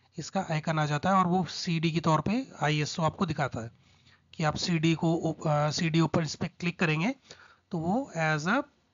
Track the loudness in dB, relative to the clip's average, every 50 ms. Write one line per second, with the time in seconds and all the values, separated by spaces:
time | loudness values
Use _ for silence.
0 | _ _ _ -12 -10 -6 -4 -4 -2 -2 -2 -2 0 0 0 0 0 0 0 0
1 | 2 2 4 4 4 4 2 0 0 -2 -4 -6 -4 -2 -2 0 0 0 0 0
2 | 2 2 2 2 2 0 0 -2 -2 -4 -6 -4 -2 0 0 0 -2 -2 -2 -2
3 | -2 -2 0 0 -2 -2 -2 -2 -2 -2 -4 -6 -10 -10 -12 _ _ _ _ _
4 | _ _ -20 _ _ _ -6 -2 -2 -2 -2 -2 -2 0 0 2 2 2 2 2
5 | 2 2 2 2 0 -2 -4 -2 -2 0 2 2 2 0 0 0 0 2 4 4
6 | 2 4 2 2 0 0 -4 -6 -6 -8 -6 -4 -6 -4 -2 0 0 0 0 0
7 | 0 -2 -2 -4 _ -20 -20 -20 -20 -20 -20 _ _ -8 -6 -4 -2 0 0 0
8 | -2 -4 -4 -2 0 0 0 0 0 0 0 0 -2 -4 _ _ _ _